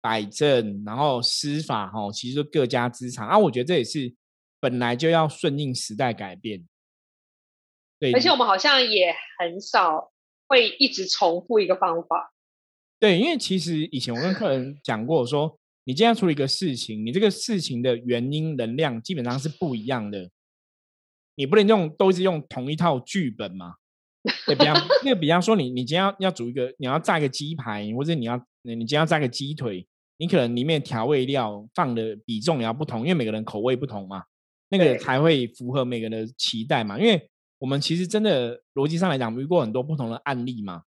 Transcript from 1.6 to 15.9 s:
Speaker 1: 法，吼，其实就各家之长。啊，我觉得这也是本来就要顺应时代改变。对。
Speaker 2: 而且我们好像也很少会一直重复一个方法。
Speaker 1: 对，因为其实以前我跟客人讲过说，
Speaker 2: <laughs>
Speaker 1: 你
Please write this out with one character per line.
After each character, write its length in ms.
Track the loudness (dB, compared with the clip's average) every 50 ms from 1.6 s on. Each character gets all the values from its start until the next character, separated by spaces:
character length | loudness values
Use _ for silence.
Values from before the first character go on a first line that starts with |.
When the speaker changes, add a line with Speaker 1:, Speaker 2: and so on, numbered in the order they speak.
Speaker 1:
法， 300 | -2 -2 -4 -4 -4 -6
吼， 200 | -6 -6 -6 -6
其 180 | -6 -8 -8 -4
实 60 | -4
就 80 | -4 -4
各 220 | -2 -2 -2 0
家 220 | 0 0 0 -2 -2
之 220 | -4 -6 -10 -10
长。 160 | -8 -8 -2
啊， 100 | 4 4
我 140 | 6 6 4
觉 80 | 2 0
得 60 | 0
这 120 | 0 0
也 60 | 0 0
是 320 | -2 -4 -6 -6 -6 -10 _ _ _ _ _ _ _ _ _
本 200 | -2 -2 0 0
来 160 | 0 0 0
就 140 | 2 2 4
要 200 | 4 4 4 2
顺 300 | -2 -2 -2 -2 -2 -2
应 160 | -4 -4 -4
时 180 | -6 -8 -10 -4
代 200 | -2 -2 -2 -2
改 220 | -4 -10 -12 -12
变。 300 | -10 -10 -10 -10 -10 -12 _ _ _ _ _ _ _ _ _ _ _ _ _ _ _ _ _ _ _ _ _ _ _ _ _ _ _
对。 140 | 0 2 4
Speaker 2:
而 60 | 4
且 100 | 4 4
我 60 | 4
们 120 | 4 4
好 100 | 4 4
像 240 | 4 4 4 4 6 4
也 300 | 2 4 2 2 2 0 -4 -10 -16 -6
很 240 | -6 -6 -6 -6 -8
少 500 | -10 0 2 4 4 4 2 0 -4 _ _ _ _ _ _ _ _
会 220 | _ 4 6 6 4 0 0
一 80 | 0
直 180 | 0 0 -6 -4
重 400 | -4 0 2 2 2 2 0 -2
复 140 | 2 2 2
一 80 | 4
个 80 | 4 2
方 260 | 2 2 0 0 -2
法。 320 | -2 _ -4 -4 -4 -8 _ _ _ _ _ _ _ _ _ _ _ _ _ _
Speaker 1:
对， 200 | 4 6 6 6
因 100 | 4 2
为 80 | 0
其 220 | -2 -2 -2 -2 -2
实 260 | 0 -2 -2 -2 -2 -2
以 80 | -4 -6
前 160 | -4 -4 -4
我 40 | -2
跟 140 | -2 -2 -2
客 160 | 0 0 0
人 300 | 0 0 -2 -6 -10 -10
讲 240 | _ -4 -4 -4 -2
过 200 | 0 0 0 2
说， 320 | 2 0 0 0 -2 -4 _ _ _
Speaker 2:
<laughs> 120 | _ _ _
Speaker 1:
你 100 | -6